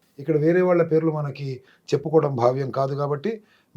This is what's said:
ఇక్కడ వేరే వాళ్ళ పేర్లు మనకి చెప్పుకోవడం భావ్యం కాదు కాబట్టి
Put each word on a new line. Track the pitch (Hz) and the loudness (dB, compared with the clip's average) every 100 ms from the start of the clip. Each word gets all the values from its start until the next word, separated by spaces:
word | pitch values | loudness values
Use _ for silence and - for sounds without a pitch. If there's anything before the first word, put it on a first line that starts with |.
| _ - | _ -10
ఇక్కడ | 139 151 | -2 2
వేరే | 156 175 | 4 4
వాళ్ళ | 180 175 | 4 4
పేర్లు | 165 160 160 | 2 2 0
మనకి | 151 143 135 139 127 - _ - | -2 -4 -6 -8 -10 -14 _ -4
చెప్పుకోవడం | 143 160 156 147 127 | -2 2 0 2 2
భావ్యం | 120 131 127 | 2 0 -2
కాదు | 139 135 143 | -2 -2 -2
కాబట్టి | 143 143 180 220 - _ _ | -4 -4 -4 -6 -12 _ _